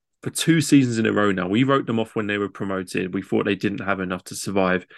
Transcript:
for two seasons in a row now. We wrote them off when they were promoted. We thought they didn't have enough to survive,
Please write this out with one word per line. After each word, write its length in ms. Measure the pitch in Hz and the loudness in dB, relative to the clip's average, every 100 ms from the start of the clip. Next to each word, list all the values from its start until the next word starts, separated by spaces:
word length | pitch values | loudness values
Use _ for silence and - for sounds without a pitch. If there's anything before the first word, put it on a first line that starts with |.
| _ _ | _ _
for 100 | - | -8
two 300 | - - 165 | -2 2 2
seasons 380 | - 143 123 113 | 6 6 6 2
in 80 | 110 | 0
a 60 | |
row 180 | 104 104 | 2 2
now. 160 | 92 90 | 2 0
We 160 | 107 | 2
wrote 240 | 131 139 - | 2 2 0
them 140 | 113 | -2
off 160 | 110 117 | -2 -4
when 100 | 104 | -4
they 120 | 104 | -2
were 100 | 101 | -4
promoted. 640 | - 101 95 92 101 92 | -6 -6 -6 -6 -6 -4
We 80 | 95 | -6
thought 220 | 95 110 | -2 0
they 100 | 104 | 0
didn't 300 | 98 110 98 | -2 -2 -4
have 160 | 95 98 | -4 -4
enough 240 | 90 90 | -4 -6
to 100 | - | -8
survive, 500 | 107 - 98 92 90 - | -12 -4 0 2 0 -4